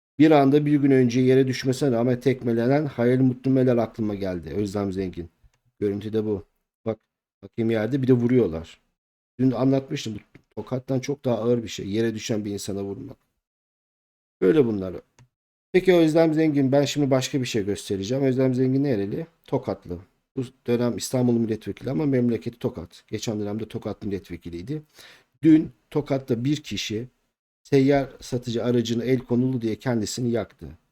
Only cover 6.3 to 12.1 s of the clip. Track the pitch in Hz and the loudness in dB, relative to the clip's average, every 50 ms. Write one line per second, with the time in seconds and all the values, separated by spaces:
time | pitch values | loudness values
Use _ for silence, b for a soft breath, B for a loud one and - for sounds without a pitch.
6.3 | 104 95 - _ _ _ _ _ _ _ - 110 110 - _ _ _ _ _ _ | -4 -6 -6 _ _ _ _ _ _ _ -8 -8 -8 -8 _ _ _ _ _ _
7.3 | _ _ - 101 _ - 113 113 113 110 107 113 131 147 131 123 131 123 120 120 | _ _ -20 -12 _ -4 -2 0 0 0 -2 -2 -2 0 2 4 4 4 4 4
8.3 | 127 127 113 90 80 80 80 - - _ _ _ _ _ _ _ _ _ _ _ | 4 4 2 2 0 -4 -10 -12 -18 _ _ _ _ _ _ _ _ _ _ _
9.3 | _ - 127 131 120 110 127 135 135 135 135 135 156 139 - 113 107 - - _ | _ -2 0 0 2 2 2 2 2 0 0 -4 -8 -8 -8 -8 -10 -12 -14 _
10.3 | - - _ _ _ - 104 - 127 127 - - 135 131 131 - 143 - - 131 | -20 -20 _ _ _ -14 -10 -8 -8 -8 -6 -4 -4 -4 -4 -4 -6 -6 -4 -2
11.3 | 120 107 107 120 123 120 117 95 - - - 98 98 110 113 117 | -2 0 0 0 0 0 0 -4 -8 -10 -8 -4 -2 0 0 0